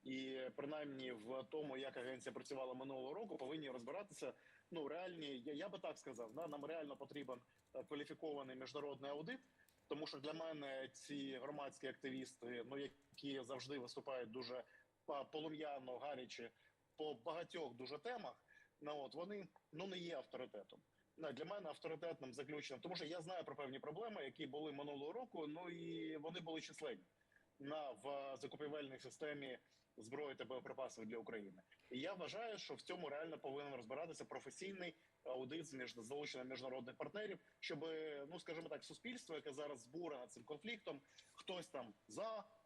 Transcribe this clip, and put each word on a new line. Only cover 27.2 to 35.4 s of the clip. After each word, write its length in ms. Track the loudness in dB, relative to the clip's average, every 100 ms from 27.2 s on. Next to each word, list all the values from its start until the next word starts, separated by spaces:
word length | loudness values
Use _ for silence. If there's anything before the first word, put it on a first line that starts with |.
| -20 -20 -20 -6
на, 320 | 0 2 2
в 460 | 0 2 2 2 0
закупівельній 600 | -2 0 0 2 0 -2
системі 600 | -6 0 0 2 0 -4 -8 -20 _ -12
зброї 380 | -2 0 2
та 100 | 0
боєприпасів 640 | 0 0 0 0 0 0 0
для 120 | 0
України. 440 | 0 0 -2 -8 -16 -20 -4
І 100 | 0
я 140 | 2
вважаю, 440 | 2 0 2 0 0
що 160 | -2
в 60 | -4
цьому 280 | -2 0 2
реально 300 | 2 0 0
повинен 360 | 0 0 0
розбиратися 500 | -2 0 0 0 -2
професійний 720 | -2 -2 -4 -2 -2 0 -2 -2 -20 _
аудит 420 | 0 2